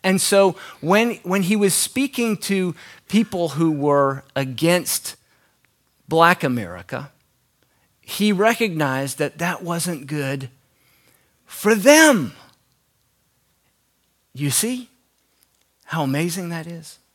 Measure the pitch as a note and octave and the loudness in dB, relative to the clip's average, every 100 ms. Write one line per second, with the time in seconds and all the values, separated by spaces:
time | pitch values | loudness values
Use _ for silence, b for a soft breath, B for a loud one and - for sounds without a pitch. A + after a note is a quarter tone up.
0 | F#3+ F#3+ - G3+ G3 - B B D3+ G3+ | 2 0 4 4 4 2 B B 2 2
1 | A#3 A3 F3+ G3 F3+ G#3+ G3+ - - B3+ | 2 -4 -4 -2 0 2 2 0 -2 -2
2 | C#4 - A#3 G#3 - G3 F3+ - B B | -4 -2 -2 -2 -2 -2 -2 -6 B B
3 | - G#3 A3+ F#3 E3+ C#3 E3 D3 C#3+ C#3+ | -2 0 0 -2 -4 0 0 2 2 2
4 | C#3 C3+ - C3 C3 A#2+ E3 F3+ D3 - | 2 -2 -8 -6 -6 -2 0 0 -2 -6
5 | - - _ _ _ _ _ _ _ _ | -8 -16 _ _ _ _ _ _ _ _
6 | - D#3+ E3 F3+ C#3+ B2 F2+ F2+ F2+ C3 | -4 4 4 4 0 -4 -6 -14 -10 -12
7 | C#3 _ _ _ _ _ _ _ _ _ | -12 _ _ _ _ _ _ _ _ _
8 | - - G#3 F#3+ A3 A#3 A3 D#3+ C#3+ C3 | -14 -2 0 2 0 0 -2 -2 -2 -2
9 | C#3 - D3 D#3 E3+ D#3+ E3+ E3+ F3+ D#3+ | -6 -4 -6 -4 -6 -6 -6 -4 -4 -8
10 | C#3+ D3+ C3+ C3+ C3 _ _ _ _ _ | -8 -6 -4 -6 -10 _ _ _ _ _
11 | _ _ _ _ _ - G#3 A3 A3 D4+ | _ _ _ _ _ -4 0 4 6 8
12 | D#4 A#3 A2+ - - _ _ _ _ _ | 8 4 0 -10 -20 _ _ _ _ _
13 | _ _ _ _ _ _ _ _ _ _ | _ _ _ _ _ _ _ _ _ _
14 | _ _ _ B2+ C#3+ - A3+ B3+ A#3+ _ | _ _ _ -6 -2 -2 -2 -6 -10 _
15 | _ _ _ _ _ _ _ _ - E3 | _ _ _ _ _ _ _ _ -8 -4
16 | C#3 C#3 F3 F3 E3+ E3 E3 E3+ D#3 - | -2 -2 -4 -6 -8 -10 -12 -16 -18 -20
17 | _ | _